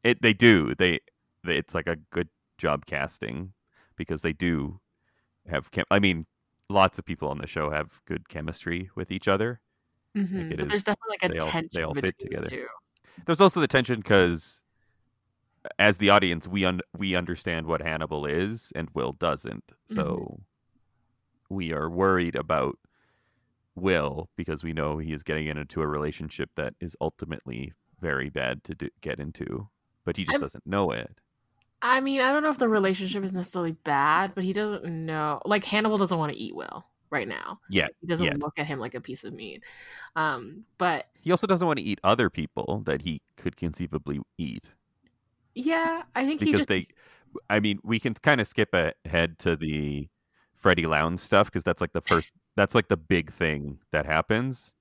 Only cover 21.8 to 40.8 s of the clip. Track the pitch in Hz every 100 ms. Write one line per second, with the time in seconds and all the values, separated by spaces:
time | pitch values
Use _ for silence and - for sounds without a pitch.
21.8 | 80 87 95 92 85 64 78 78 67 -
22.8 | _ _ _ _ _ _ _ _ _ -
23.8 | 95 87 71 71 - - 85 76 82 78
24.8 | 76 76 78 76 78 78 76 76 76 -
25.8 | 76 73 76 - 80 - 71 - 67 -
26.8 | 90 - 80 _ 80 78 - 58 71 -
27.8 | _ _ 85 69 69 67 64 69 - -
28.8 | 73 _ - 69 73 - - - 104 _
29.8 | _ _ - - 180 285 - - - 98
30.8 | 90 57 - - _ _ _ _ _ _
31.8 | 240 262 269 269 254 294 302 269 240 214
32.8 | 190 185 190 202 190 185 175 185 170 160
33.8 | - 143 143 165 190 190 185 196 214 202
34.8 | 170 165 160 156 151 143 - 208 - 208
35.8 | 214 214 190 170 151 - 107 - - -
36.8 | - _ _ 147 104 80 - - - 95
37.8 | 73 - 170 165 170 143 151 - 147 135
38.8 | 113 123 113 123 107 - 104 69 - -
39.8 | - - - 160 156 131 110 160 - -